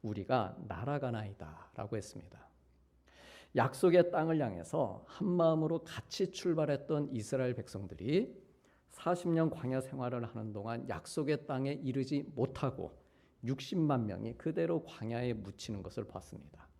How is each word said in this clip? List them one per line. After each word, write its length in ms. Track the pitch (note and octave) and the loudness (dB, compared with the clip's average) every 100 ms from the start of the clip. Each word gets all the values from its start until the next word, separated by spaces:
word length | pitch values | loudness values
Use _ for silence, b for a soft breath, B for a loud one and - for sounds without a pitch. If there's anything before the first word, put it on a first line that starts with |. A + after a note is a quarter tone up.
우리가 520 | A2 G#2+ F#2 B2+ F#2+ - G#2 | -4 -4 0 2 0 -6 -10
날아가나이다라고 1300 | F2+ B2 D3 C3 A#2 G#2 G2 D2+ D#2+ - - G#2 A2 | -6 -2 -2 0 -2 -4 -8 -14 -14 -14 -10 -6 -6
했습니다. 500 | G2 - - - - _ _ _ _ _ _ B B B B - | -6 -14 -16 -20 -20 _ _ _ _ _ _ B B B B 2
약속의 560 | A#2+ - F#3 F3 F3 | 2 6 8 8 8
땅을 280 | F3 D#3+ D#3+ | 4 4 4
향해서 640 | B2 F2+ D#2+ D#3+ A#2 G2+ - | 2 -2 -2 0 0 -2 -14
한 200 | - - | -4 2
마음으로 560 | F3+ E3 D#3 D#3 E3 | 6 6 6 2 0
같이 460 | - - - - F#3 | -4 -10 -8 -2 -2
출발했던 800 | - F3+ D#3+ D3+ C#3+ - D3+ C#3+ | 0 0 2 2 0 0 0 0
이스라엘 440 | B2+ G#2 C3+ B2+ A#2+ | -2 -2 0 0 -2
백성들이 840 | - G2 G2 D#2+ G#2+ E3+ B3 - - b b b _ | -6 -8 -8 -6 2 2 2 -6 -20 b b b _
사십 400 | - E3 F3 F3+ | -6 0 0 4
년 200 | E3 D#3+ | 4 4
광야 320 | - B2 C3 | 2 -2 -2
생활을 440 | C3 C3+ B2 B2 A2+ | -2 -4 -2 -2 -4
하는 280 | A2+ G#2+ | -6 -6
동안 340 | G#2 G#2+ A#2 C3 | -6 -6 -6 -4
약속의 600 | F#2+ - - C#3+ D3+ - | -6 -4 -2 0 0 0
땅에 260 | C3 C#3 | -2 -2
이르지 500 | C#3+ C3+ C3 C3 C#3+ D3 - | -2 -2 -2 0 -2 -2 -2
못하고 600 | C3+ - C3+ - D#2 - b b b b | -2 0 -2 -2 -10 -12 b b b b
육십만 600 | A#2 C3+ - F#3+ D#3 C3 G#2+ | -4 -4 -2 2 4 4 2
명이 320 | F#2+ A2 A#2 | -2 -6 -4
그대로 460 | D#3+ D#3+ E3 E3 | -2 0 2 0
광야에 500 | - - A2 A#2 B2 | -2 -8 -4 -2 0
묻히는 480 | A2 G2 - - G2+ | -2 -6 -10 -8 -6
것을 240 | F#2 - G#2 | -6 -8 -8
봤습니다. 640 | F2+ - - C#2+ - - _ | -10 -12 -16 -16 -20 -20 _